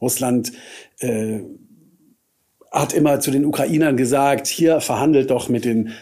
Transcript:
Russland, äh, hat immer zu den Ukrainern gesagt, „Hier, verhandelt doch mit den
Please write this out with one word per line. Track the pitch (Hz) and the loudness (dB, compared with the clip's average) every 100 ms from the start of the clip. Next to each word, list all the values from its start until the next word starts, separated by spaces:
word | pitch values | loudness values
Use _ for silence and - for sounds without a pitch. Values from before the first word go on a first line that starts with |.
Russland, | 123 - 127 123 110 - - - - - | -4 -2 0 0 -2 -12 -20 -20 -20 -10
äh, | 123 113 110 110 87 - - _ _ _ _ _ _ _ _ _ - | -4 -4 -4 -6 -10 -18 -20 _ _ _ _ _ _ _ _ _ -6
hat | 147 143 | -2 0
immer | 175 151 143 | 2 2 2
zu | 143 | 0
den | 135 | 0
Ukrainern | 147 147 139 156 156 127 | 0 0 0 2 2 2
gesagt, | 127 139 139 139 - | 2 2 2 0 -2
„Hier, | - 165 156 | 0 2 2
verhandelt | - 117 143 147 135 | 0 0 4 4 2
doch | 123 - | -2 0
mit | 120 | -2
den | 120 113 110 - | 0 -2 -2 -8